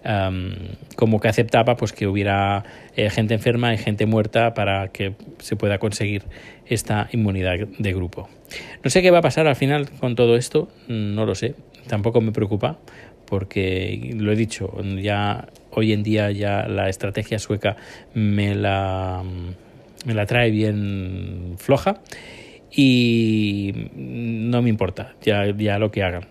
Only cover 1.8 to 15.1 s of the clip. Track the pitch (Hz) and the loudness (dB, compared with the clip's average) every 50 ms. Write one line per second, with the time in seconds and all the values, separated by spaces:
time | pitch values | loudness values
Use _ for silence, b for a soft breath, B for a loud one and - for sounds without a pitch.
1.8 | - 104 - - 107 98 95 104 98 101 98 98 98 98 101 98 101 B B B | 0 -4 -2 -2 -2 0 0 0 0 2 2 2 2 2 0 -2 -4 B B B
2.8 | B B B - 107 104 - - 110 107 113 104 101 123 117 120 123 120 113 107 | B B B 0 0 0 2 0 0 2 0 2 2 2 2 2 2 2 0 0
3.8 | - 110 104 101 107 107 110 110 107 110 - 113 117 117 113 - 101 98 98 98 | 0 -2 0 0 2 2 4 2 2 2 2 2 2 2 2 0 0 0 0 -2
4.8 | 98 95 - - 101 98 101 - - - - - - - 113 104 - 104 101 95 | -4 -6 -6 -6 -6 -6 -6 -8 -16 -20 -20 -18 -8 -6 -4 0 0 0 0 2
5.8 | - 110 104 - 110 101 104 101 - B B B B B B B B - 123 107 | 0 -2 -2 -2 -2 -2 -2 -4 -6 B B B B B B B B -4 -4 -4
6.8 | - - 110 104 104 - - 117 110 - 98 95 92 92 90 87 107 - - - | 0 0 0 0 0 0 0 0 2 2 0 0 0 0 0 -2 -4 -8 -6 -4
7.8 | 107 101 90 95 90 87 - - - - - - - B B B B B B B | -4 -2 -2 -2 -4 -4 -8 -12 -14 -14 -18 -20 -20 B B B B B B B
8.8 | - 135 - 190 180 185 175 170 165 147 127 - 160 156 135 - 143 135 143 147 | -4 2 4 6 8 8 8 8 6 4 2 4 4 4 4 2 2 2 2 0
9.8 | 139 139 - - - 127 117 113 123 117 117 120 123 - - 151 160 - - - | -2 -4 -6 -4 -4 -2 2 4 6 6 6 4 2 0 -2 -2 -2 -2 -10 -20
10.8 | - - 117 110 104 104 101 107 110 107 98 - - 117 147 - - - - - | -10 -6 -4 -4 -2 -2 -2 0 0 -2 -2 -4 -4 -6 -8 -8 -18 -20 -20 -20
11.8 | - - - 104 101 120 120 120 110 110 104 - 110 95 110 98 120 135 165 - | -8 -4 -4 0 0 2 4 4 2 4 0 0 0 0 0 -2 -2 -2 -4 -6
12.8 | - B B B B B B - - - - 98 95 92 - 104 95 92 92 92 | -14 B B B B B B -20 -8 -4 -4 -4 -4 -2 -4 -2 -2 0 -2 -2
13.8 | 92 98 101 107 113 127 120 110 104 104 107 110 113 107 - - 98 98 - 98 | -2 -4 -6 -6 -8 -8 -6 -2 0 0 2 2 0 -2 -2 -8 -8 -8 -8 -8
14.8 | 98 98 98 95 95 104 | -6 -6 -6 -4 -2 -2